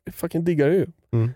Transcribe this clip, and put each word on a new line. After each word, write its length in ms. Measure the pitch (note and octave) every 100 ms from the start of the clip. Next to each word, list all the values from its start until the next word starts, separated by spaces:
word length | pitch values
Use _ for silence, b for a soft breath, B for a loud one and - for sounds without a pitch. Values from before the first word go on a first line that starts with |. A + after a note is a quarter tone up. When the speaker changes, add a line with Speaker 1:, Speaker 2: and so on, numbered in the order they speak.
Speaker 1:
Jag 100 | - -
fucking 280 | E3+ E3
diggar 260 | E3+ D#3+ C#3+
det 60 | F#3
ju." 120 | C#3+ - _
Speaker 2:
Mm. 180 | A#2 A2+